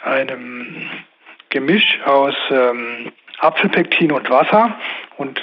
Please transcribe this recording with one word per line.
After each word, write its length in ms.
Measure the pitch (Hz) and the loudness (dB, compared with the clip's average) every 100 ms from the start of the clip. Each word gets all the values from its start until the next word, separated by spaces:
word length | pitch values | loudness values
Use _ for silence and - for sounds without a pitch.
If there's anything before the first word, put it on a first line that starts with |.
einem 880 | - 135 135 127 123 123 120 - - - - _ - - - | -4 -2 -2 -6 -12 -14 -14 -14 -14 -14 -18 _ -20 -18 -6
Gemisch 500 | 143 135 202 - - | -4 2 2 2 0
aus, 300 | - 139 139 139 - | 2 4 4 0 0
ähm, 640 | 135 123 120 117 120 117 - - - | 2 2 0 -6 -10 -14 -16 -18 0
Apfelpektin 720 | 156 - 208 196 170 - 165 | 0 2 0 0 0 2 2
und 180 | 143 - | 0 2
Wasser. 480 | 127 160 208 233 214 - - - - | 2 4 4 2 0 -12 -12 -14 -12
Und 220 | 139 131 | -10 -8